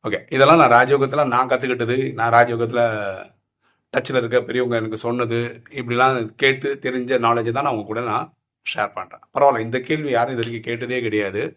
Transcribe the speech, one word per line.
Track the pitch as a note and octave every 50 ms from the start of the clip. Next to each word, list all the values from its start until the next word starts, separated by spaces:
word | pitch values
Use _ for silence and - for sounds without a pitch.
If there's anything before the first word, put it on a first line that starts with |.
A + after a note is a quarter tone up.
| -
ஓகே, | A#2 G2+ - - _
இதெல்லாம் | - C3 C3+ C#3+ E3 E3+
நான் | D3 B2 A#2
ராஜயோகத்துல | A#2+ B2+ C3 C#3+ C3+ C3+ C3+ C3+ D3 D3
நான் | C3 A#2+ B2 C3 B2+
கத்துக்கிட்டது, | C3 B2+ C#3 B2+ B2 A#2+ A#2+ A2+ B2 C3 C3+ C3 A2
நான் | A2+ A2+ A#2 A#2
ராஜயோகத்துல | A#2+ A#2+ A#2+ A#2 A2+ A#2+ A#2 B2 A#2+ A#2 A2+ A2 G#2+ G2+ G2 F#2+ F#2 - - _ _ _ _ _ _ _ _ _ _ _ _ -
டச்ல | B2+ - - C3+ B2+
இருக்க | A#2+ A2+ B2 B2
பெரியவங்க | - - A2+ B2 B2 A#2+ A#2+ A2+
எனக்கு | A2 A2 A2 A2 -
சொன்னது, | A#2 A#2+ B2 A#2+ A2+ A#2 A#2 A#2+ A#2+ A#2 - _ _
இப்படிலாம் | - C3+ A#2+ A#2+ A#2+ B2 B2+ C3 C3 B2 A2+ G#2+ _
கேட்டு | - C3+ C3+ C3+ C3+ C#3 C#3+ C#3 C3+ -
தெரிஞ்ச | C3 B2+ B2+ B2 B2 C3 B2 A#2
நாலேஜ் | A#2 A#2 A#2+ A2 A#2
தான் | A#2 C3+ C#3+
நான் | C#3+ B2
உங்க | G#2+ G2+ G2+
கூட | G#2+ A#2 B2 A2+
நான் | G#2+ B2 D#3+ - _ _ _ _ _ _ _
ஷேர் | - - - G#2+ G2+ -
பண்றேன். | G2+ F#2 _ - - - _
பரவாயில்ல, | _ C3+ C#3+ C#3 C3+ A2 A2
இந்த | A2+ A#2+ C3
கேள்வி | B2+ - D#3+ D#3 D3+ C#3+
யாரும் | B2 A2+ A#2+ C3 C3
இது | A#2 A2+
வரைக்கும் | A#2 A#2 A2+ A2+
கேட்டதே | A#2 A#2+ A#2 B2 A#2+ B2+ B2+
கிடையாது | A#2+ A2 G#2 G#2 G#2 F#2+ F#2+ G#2 C3+ E3 -